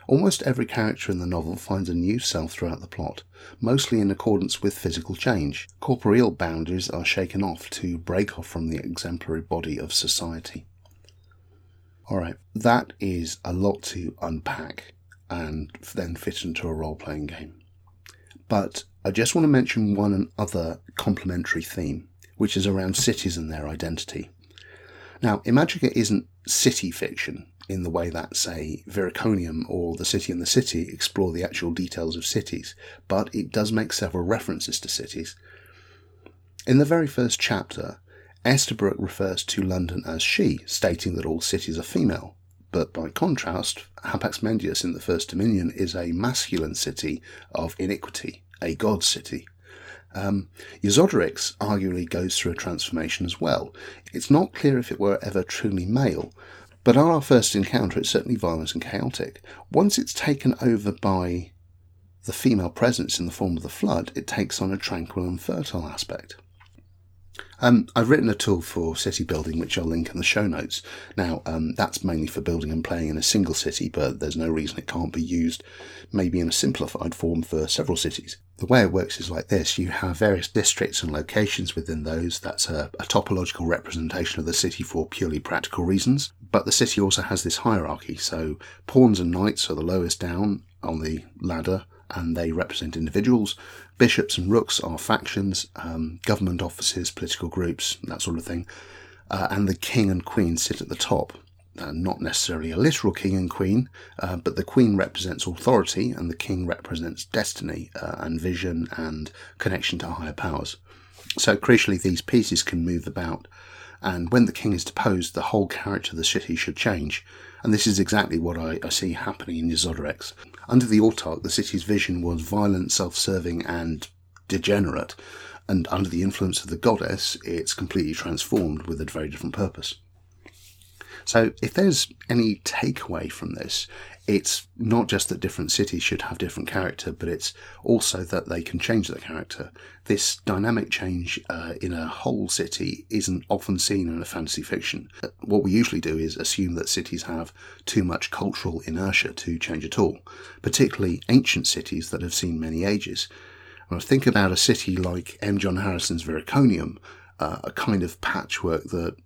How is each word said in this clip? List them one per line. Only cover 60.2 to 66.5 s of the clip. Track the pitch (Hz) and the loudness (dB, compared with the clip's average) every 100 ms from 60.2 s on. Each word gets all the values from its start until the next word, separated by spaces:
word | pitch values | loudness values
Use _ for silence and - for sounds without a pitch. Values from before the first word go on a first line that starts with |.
| - 139 131 123 | 0 2 2 2
over | 123 113 101 | 4 2 2
by | 90 101 92 90 87 87 - _ _ _ _ _ _ | 0 2 2 0 -2 -6 -14 _ _ _ _ _ _
the | - | -10
female | - 131 107 85 | 0 4 4 2
presence | - 120 120 - - | 2 2 2 0 -2
in | 85 | -4
the | |
form | - 95 85 | -2 -2 -2
of | |
the | 85 | -4
flood, | - 101 87 85 | -2 0 0 -2
it | - - | -6 -6
takes | - 98 - | -2 -2 -2
on | 95 | -2
a | 95 | -2
tranquil | - 90 82 - 90 | -4 -6 -6 -4 -4
and | 90 | -4
fertile | - 85 - 90 78 | -4 -4 -2 -4 -6
aspect. | - - - - - - | -8 -8 -8 -12 -20 -20